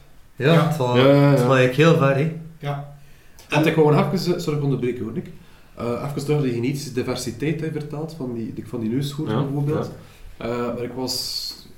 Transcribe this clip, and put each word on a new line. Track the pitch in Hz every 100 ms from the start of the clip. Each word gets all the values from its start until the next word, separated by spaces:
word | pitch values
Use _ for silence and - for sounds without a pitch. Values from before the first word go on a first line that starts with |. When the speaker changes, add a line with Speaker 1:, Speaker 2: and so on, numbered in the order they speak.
| - - - -
Speaker 1:
Ja, | 131
Speaker 2:
Ja. | 165 165
Speaker 1:
het | 160
was, | 123 123
Speaker 3:
Ja, | 139
ja, |
ja. | 143 143
Speaker 1:
het | 139 123
was | 131
eigenlijk | 127 135
heel | 165 143
ver, | 139 131
hè. | 160 - - -
Speaker 2:
Ja. | 143 143 - - - - - - -
Speaker 4:
Want | 147 160
Speaker 2:
En |
Speaker 4:
ik | 156
wou | 147 147
nog | 147
even, | 190 165 170
eh, |
sorry, | - 147
ik |
onderbreek | 139 120 123 -
hoor, | 107
Nick. | 123 - - - - - -
Eh, | 120 120 139
even | 147 143
terug | 147
de | 131
genetische | 117 123 147 -
diversiteit, | 123 120 123 123 107 143 -
hè, | 151
verteld, | 143 - 147 160 -
van | 123
die, | 117 110
die, | - -
van | 120
die | 110
neushoorn | 123 143 - 156
Speaker 3:
Ja, | 110
Speaker 4:
bijvoorbeeld. | 135 143 143 156 -
Speaker 3:
ja. | - - - - -
Speaker 4:
Eh, | 113 120
maar | 120 117
ik | 120 123
was | 127 - - - - - -